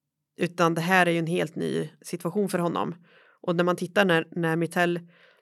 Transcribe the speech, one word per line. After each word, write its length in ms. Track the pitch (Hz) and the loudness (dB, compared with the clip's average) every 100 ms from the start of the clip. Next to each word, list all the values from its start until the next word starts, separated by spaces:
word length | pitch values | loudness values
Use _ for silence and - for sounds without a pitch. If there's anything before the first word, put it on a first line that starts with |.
| _ _ _ - | _ _ _ -6
Utan 380 | 170 170 170 | -4 2 2
det 60 | 165 | 2
här 260 | 170 185 175 | 2 4 4
är 40 | |
ju 80 | 170 | 2
en 80 | 160 | 0
helt 280 | 175 160 - | -2 -2 -4
ny 320 | 165 147 156 - | -4 -2 -4 -10
situation 460 | - 175 170 208 190 | -12 -8 -4 -2 -2
för 100 | 180 | 0
honom. 360 | 170 175 196 170 _ _ _ _ | -2 -2 -4 -6 _ _ _ _
Och 160 | - 170 | -4 0
när 80 | |
man 120 | 175 175 | 0 0
tittar 280 | 180 214 | -2 0
när, 220 | 196 165 160 | 4 2 0
när 260 | 175 165 165 | -4 -2 0
Mittell 440 | 165 180 175 175 170 _ _ _ | -2 0 0 0 -8 _ _ _